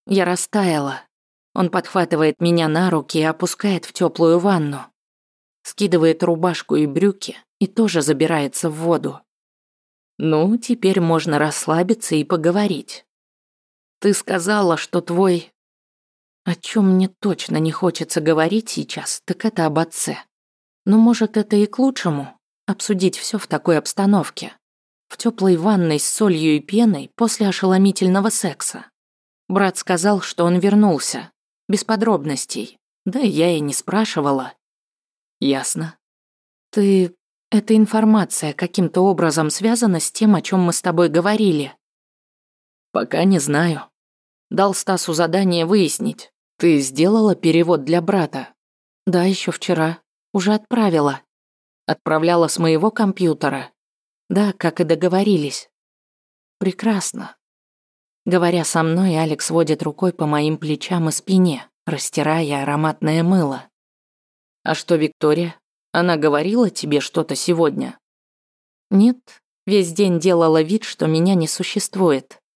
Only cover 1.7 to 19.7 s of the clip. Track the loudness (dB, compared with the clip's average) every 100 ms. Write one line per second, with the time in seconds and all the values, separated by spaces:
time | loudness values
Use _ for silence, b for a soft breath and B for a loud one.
1.7 | -2 -4 -2 0 0 0 0 0 2 2
2.7 | 0 0 0 -2 -2 -2 -2 -6 -4 -4
3.7 | -4 -6 -4 -2 2 4 4 2 0 -2
4.7 | -8 -14 _ _ _ _ _ _ _ -14
5.7 | -4 0 4 4 2 0 0 -2 -4 -2
6.7 | 0 0 2 0 0 -8 -16 _ -6 -4
7.7 | 0 0 2 0 0 0 0 -2 -4 -6
8.7 | -2 0 0 -2 -10 _ _ _ _ _
9.7 | _ _ _ _ -6 0 2 2 0 -2
10.7 | -2 0 2 2 0 0 -2 -2 -4 -2
11.7 | 0 0 -2 -2 -4 -2 -2 0 0 0
12.7 | -4 -10 -18 _ _ _ _ _ _ _
13.7 | _ _ -2 0 0 -2 -4 -2 0 0
14.7 | 0 -2 -6 -2 0 2 0 -4 _ _
15.7 | _ _ _ _ _ _ _ -6 -6 -4
16.7 | 0 2 2 0 -2 -4 -4 -4 -2 -2
17.7 | -2 -2 -4 -6 -4 0 2 2 0 -4
18.7 | -10 -10 -10 -10 -10 -8 -4 -4 0 0